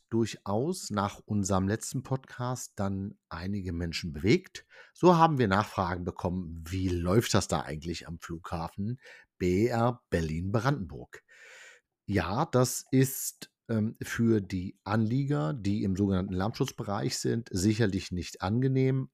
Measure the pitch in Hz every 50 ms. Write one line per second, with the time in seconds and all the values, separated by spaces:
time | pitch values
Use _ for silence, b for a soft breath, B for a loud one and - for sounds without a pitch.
0 | _ _ - 113 117 - - - _ - 101 110 131 254 - - - - 104 101
1 | 98 104 - - - - 107 104 98 90 98 92 95 98 104 110 - - - 131
2 | - - 131 131 - - - - 127 123 131 127 - - _ - 98 98 98 95
3 | 98 104 - - _ _ - 85 87 95 101 104 90 92 85 82 87 85 80 -
4 | - 87 71 78 78 101 139 180 185 - - - B B B B B B B -
5 | - 180 175 165 165 170 156 127 123 98 95 101 107 - - - 95 87 92 87
6 | 87 92 - - - 90 87 92 90 80 85 82 82 82 90 95 92 92 90 87
7 | 85 87 95 117 110 - - 101 - - 87 78 62 - 76 78 76 85 87 -
8 | - 80 85 82 - - 85 82 - - 92 85 82 82 - - 98 110 123 B
9 | B B B B B B _ - 95 90 90 95 110 123 123 113 117 123 120 -
10 | _ _ - 85 82 78 78 82 90 98 107 117 104 135 147 120 95 80 - 60
11 | 60 - - - B B B B B B B B B B B B B _ _ _
12 | _ - 98 98 85 85 98 123 160 - - 123 110 110 - - - _ - 131
13 | 135 135 - - - - - _ - - _ _ _ - 113 110 104 113 - -
14 | - - - - 117 113 113 107 95 92 98 90 90 98 - _ _ 98 104 113
15 | 110 107 117 135 143 135 147 147 151 156 151 127 95 101 101 110 113 98 92 87
16 | 104 98 95 90 95 101 92 92 95 110 117 - 139 131 - - 113 104 101 107
17 | 131 135 - - - 127 120 117 117 - - 92 87 107 110 107 117 98 90 95
18 | - - 92 90 85 - - - - 107 107 123 131 131 131 131 131 131 131 135
19 | 135 -